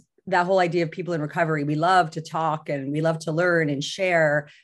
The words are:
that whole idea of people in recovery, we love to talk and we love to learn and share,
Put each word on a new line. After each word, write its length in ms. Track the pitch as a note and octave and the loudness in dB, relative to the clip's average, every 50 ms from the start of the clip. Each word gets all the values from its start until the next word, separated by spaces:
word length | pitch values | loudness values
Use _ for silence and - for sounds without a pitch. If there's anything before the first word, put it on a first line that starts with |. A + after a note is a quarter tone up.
| - _ _ _ _ F#3 | -14 _ _ _ _ -2
that 180 | F3+ F3+ F3+ | 0 0 2
whole 140 | F3 G3 F#3+ | 2 2 2
idea 240 | F3+ E3+ D#3+ F3 E3 | 2 2 2 0 -2
of 80 | D#3+ | -2
people 220 | E3 - F3 D#3+ F3 | -4 -8 -6 -4 -4
in 80 | D#3+ | -4
recovery, 440 | D3+ D3+ - F3+ E3+ D#3 D#3+ D3+ C#3+ | -4 -4 -2 -2 0 0 0 -2 -2
we 100 | D3 D3+ | -2 -2
love 360 | D3+ D#3+ F3 F#3 F3+ F3 D#3 | 0 2 4 4 4 2 2
to 100 | - E3 | -2 -10
talk 480 | D#3 - - E3 D#3+ D#3+ D3+ D#3 D#3 - | -10 -8 -4 -4 -2 -2 -2 -4 -4 -6
and 220 | D3 C#3 C3+ C3+ | -6 -6 -6 -4
we 100 | D3 D3+ | -4 -2
love 180 | D#3+ D#3+ D#3+ D#3+ | 0 0 -2 -2
to 140 | D#3+ E3 D#3 | -4 -4 -2
learn 360 | D#3+ F3+ F3+ F3 E3 D#3+ D3+ | 0 2 2 2 2 2 0
and 140 | C#3+ C3+ D3 | 0 -2 -4
share, 640 | - - - F#3+ F#3 F3 E3+ D#3+ D3+ D3 D3+ D3 - - - | -6 -4 -2 0 2 2 4 4 4 2 0 -2 -4 -12 -20